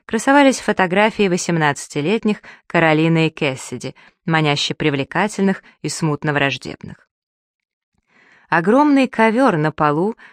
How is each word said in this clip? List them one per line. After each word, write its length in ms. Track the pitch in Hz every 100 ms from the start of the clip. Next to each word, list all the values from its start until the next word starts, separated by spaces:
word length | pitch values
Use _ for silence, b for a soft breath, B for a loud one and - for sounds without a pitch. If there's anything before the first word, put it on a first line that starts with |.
| -
красовались 540 | 226 269 277 277 -
фотографии 680 | - 180 185 185 214 - 202
восемнадцатилетних 1120 | 175 - 170 151 139 - 151 147 220 214 208 B B _
Каролины 600 | 175 165 156 165 165 160
и 20 |
Кэссиди, 640 | 156 147 131 - 123 131 b b b -
маняще 500 | 160 156 143 - 151
привлекательных 880 | 151 139 135 160 208 - 196 190 b b
и 80 | 156
смутно 420 | - 160 147 156
враждебных. 800 | 143 139 131 - - - - _ _ _ _ _ _ _ _ _ _ b b b b b
Огромный 600 | 160 175 254 302 277 254
ковер 500 | - 226 220 269 170
на 140 | 156
полу 440 | - 151 147 196 - B